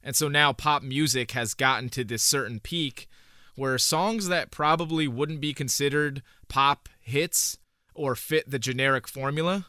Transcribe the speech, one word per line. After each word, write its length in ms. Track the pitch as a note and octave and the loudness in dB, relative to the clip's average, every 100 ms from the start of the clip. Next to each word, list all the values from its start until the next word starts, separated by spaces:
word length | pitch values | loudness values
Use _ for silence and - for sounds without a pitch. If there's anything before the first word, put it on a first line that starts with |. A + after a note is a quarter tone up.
And 140 | - | -2
so 140 | C3 D3+ | 0 2
now 240 | C#3+ D3 | 4 4
pop 320 | C3 D3+ D3 | 4 2 0
music 480 | C3+ C3+ D3+ B2+ A#2+ | 0 0 2 2 -2
has 220 | C3+ A2+ | -2 -4
gotten 340 | - C3 C3 B2 | 2 2 2 -2
to 160 | C3 | -6
this 180 | A#2 A#2 | -6 0
certain 380 | - C#3+ A#2 A2+ | 0 0 -2 -8
peak 480 | - E3+ D3 - - - - - - - | -6 -4 -4 -6 -20 -20 -20 -20 -20 -6
where 200 | C3+ B2+ | -2 0
songs 500 | - D#3 F#3+ A3+ F#3+ | 2 2 0 -2 -2
that 240 | F3+ - | -2 -2
probably 560 | - D3+ D#3+ E3+ D#3+ D3+ | -2 2 2 2 0 -2
wouldn't 320 | A#2+ D3 D#3 | -2 -4 -2
be 120 | D3 | -6
considered 720 | C3+ C#3 - C#3+ C#3+ D3 C#3 - _ - | -4 -4 0 2 2 0 -4 -14 _ -6
pop 400 | C3+ C#3 D#3 - _ | 4 4 4 -4 _
hits 580 | - C3+ E3+ - - - _ _ _ | -4 0 0 0 -2 -6 _ _ _
or 220 | - C#3+ | -6 -4
fit 340 | A#2+ - D#3 - | -4 0 0 0
the 120 | C3+ | -4
generic 480 | B2 B2+ C3+ C3+ - | -4 0 2 2 -2
formula 580 | - C3+ D3 E3 G3 | -6 -4 -2 0 -2